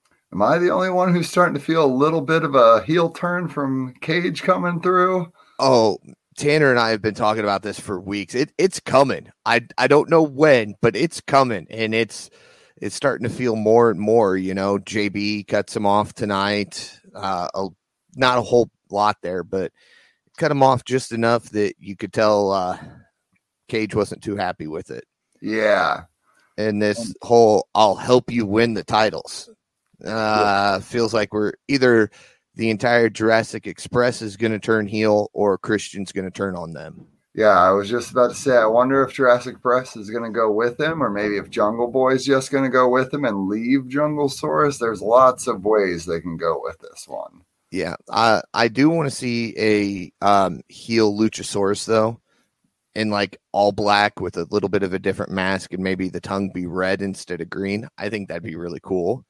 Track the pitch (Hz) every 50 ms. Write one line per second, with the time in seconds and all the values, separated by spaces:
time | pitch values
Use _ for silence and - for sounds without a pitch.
0 | _ _ _ _ _ _ - 92 104 123 156 175 175 175 - 180 185 185 180 180
1 | 185 185 175 175 165 - - 180 180 165 143 139 - - 160 165 151 135 127 131
2 | 147 160 165 160 139 160 160 160 156 147 135 131 117 113 113 104 95 - 160 175
3 | 170 165 - - 180 175 175 180 175 147 - 151 139 135 131 131 127 127 127 _
4 | - 160 160 175 175 - 151 - - 185 180 180 175 175 175 165 185 185 185 180
5 | 180 185 185 185 165 175 - _ _ _ _ - 131 135 131 117 110 104 87 -
6 | - - - _ _ _ _ - 143 147 151 156 147 135 123 120 113 113 113 101
7 | 104 107 98 - 113 107 107 113 104 101 98 95 - 104 95 - - - 98 90
8 | 98 98 101 101 95 - - 123 151 - _ - 175 190 - - - - - 131
9 | 143 127 98 80 - - _ _ _ 113 117 120 117 - - - 127 131 139 151
10 | - - 165 165 160 143 131 135 156 151 135 120 107 104 - - - 117 98 110
11 | 156 170 - - - - 139 139 135 123 110 90 - - - 113 113 107 110 113
12 | 113 104 - - - - _ _ _ _ _ _ _ _ _ _ - 104 - -
13 | - 139 113 - 117 117 107 110 123 120 110 110 104 110 113 120 117 117 98 85
14 | 104 107 113 117 107 95 95 92 92 92 95 98 98 101 101 98 90 - 98 107
15 | 104 101 90 101 104 104 107 104 98 - 120 104 98 - - 113 104 101 101 104
16 | 104 98 - - 117 104 101 98 98 101 104 104 98 - - - - - - _
17 | _ - - 104 98 95 95 87 87 - - 95 98 90 - _ _ _ _ _
18 | _ _ _ 127 131 127 127 123 107 - 123 120 113 - _ _ _ _ 98 101
19 | 104 104 104 - - 87 92 90 85 85 95 95 87 - - _ _ _ _ _
20 | _ _ _ _ _ _ _ - 165 147 147 139 135 131 127 123 - - 127 131
21 | - - 113 113 117 117 120 113 - - 104 107 104 - - - 78 98 95 -
22 | 107 92 - 110 110 107 104 101 101 95 98 95 90 90 90 - - - - -
23 | _ _ _ _ _ _ _ _ _ _ _ _ _ - 120 110 110 98 - 107
24 | 98 - - - - 107 101 104 92 90 85 - 80 78 78 85 - - 58 62
25 | - _ _ _ _ _ _ _ 104 104 110 110 107 104 101 95 82 78 - -
26 | - _ _ _ _ _ _ _ _ _ _ 101 107 110 104 104 107 104 101 117
27 | 113 98 - - - - 120 117 113 107 107 92 - - - 101 110 101 92 -
28 | - 127 127 127 - - 117 120 107 95 101 110 117 120 110 92 - - 104 107
29 | 110 101 80 73 - - - - - - _ _ _ _ _ _ _ _ _ _
30 | - 92 110 113 110 107 107 107 104 104 98 98 101 101 95 98 104 - - 120
31 | 117 107 113 110 104 - 104 107 107 98 - - _ - 139 135 131 127 117 113
32 | 107 - - - - _ _ _ _ _ _ - 113 113 110 95 135 120 120 120
33 | 117 110 95 - 110 113 113 113 107 - - 110 - 101 87 - - - - 123
34 | 120 123 120 - 113 104 98 98 117 113 110 101 - 113 113 110 104 107 113 107
35 | 110 107 104 104 104 - - 82 104 101 92 - - - 110 98 - - - 101
36 | 95 - - 95 95 92 - - 98 98 90 87 85 80 78 69 80 78 80 -
37 | - _ _ _ _ _ _ - 110 107 98 87 90 95 98 101 101 98 120 120
38 | 117 - 117 127 123 - - - - 139 127 117 110 110 113 120 127 131 135 135
39 | 131 131 - - 131 123 123 123 - 131 104 - - 127 123 127 127 - - 113
40 | 98 104 110 117 117 113 104 117 113 110 104 110 117 120 120 - 147 160 165 160
41 | 131 110 101 101 104 104 104 98 85 - - 117 104 104 117 117 120 117 120 131
42 | 131 127 131 127 127 139 135 131 131 - 143 135 135 127 123 131 127 123 127 131
43 | 123 131 151 147 143 117 101 98 95 95 104 110 117 123 135 135 127 127 131 147
44 | 151 151 151 147 147 135 - - 156 151 151 156 151 143 139 120 117 113 107 95
45 | 92 107 120 127 131 127 127 - - 123 110 95 95 107 110 104 98 90 87 85
46 | 80 87 85 82 80 87 82 82 85 82 78 67 - - - - - - - -
47 | - - - - - - - _ _ _ _ _ _ _ 85 92 185 139 - -
48 | _ - - 107 117 113 107 92 - - - 110 117 117 104 123 143 160 165 165
49 | 151 139 - - 131 123 117 117 117 110 - - 107 107 107 104 101 101 101 92
50 | 90 - - _ 95 101 101 98 95 90 80 60 - _ - - - 117 117 113
51 | 110 104 101 104 110 107 - - - - - 101 98 98 101 - - 107 113 110
52 | 110 113 117 - _ _ _ _ _ _ _ _ _ _ _ _ _ _ _ 107
53 | 110 107 104 101 101 95 - - _ _ - 98 104 104 95 95 104 101 104 101
54 | 104 104 - - 95 87 - 87 85 76 101 104 95 95 101 98 98 90 92 92
55 | 95 98 95 101 98 - 92 98 92 95 98 92 - - 87 92 95 92 92 90
56 | 95 90 87 87 - - 98 98 101 95 - 92 90 87 82 92 92 95 95 92
57 | 98 98 95 - - - 90 82 82 - - 92 98 98 101 107 117 - _ -
58 | 98 104 110 104 98 - 82 87 85 85 80 82 87 85 82 - - - 95 90
59 | 85 95 123 127 - _